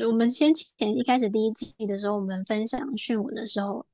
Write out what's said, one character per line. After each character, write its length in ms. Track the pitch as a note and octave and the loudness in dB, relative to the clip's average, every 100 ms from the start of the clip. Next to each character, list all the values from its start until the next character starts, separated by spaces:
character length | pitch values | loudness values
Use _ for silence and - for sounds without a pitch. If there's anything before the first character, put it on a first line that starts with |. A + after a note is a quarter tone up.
| A3+ | 2
我 40 | |
们 160 | A3+ A#3 | 4 2
先 240 | B3 D4+ | 4 4
前 400 | D#4+ - - G#3+ A#3 | 4 0 -4 -2 0
一 40 | |
开 140 | B3 B3+ | 2 2
始 140 | A3 | 2
第 160 | A3 A3 | 2 0
一 60 | |
季 200 | A3 - - G#3 | -2 -10 -8 -6
的 100 | G3 | -4
时 120 | G3+ | -2
候， 80 | G#3 | -2
我 40 | |
们 240 | F#3+ F#3+ | -2 -6
分 220 | G3 G#3+ A3+ | -2 -2 -2
享 300 | C4+ C#4 A3 | -2 -4 -4
讯 260 | - A3+ | -2 -2
文 100 | A3 | -2
的 140 | - G#3+ | -6 -4
时 140 | G#3+ | -4
候， 260 | G3+ - - | -2 -6 -10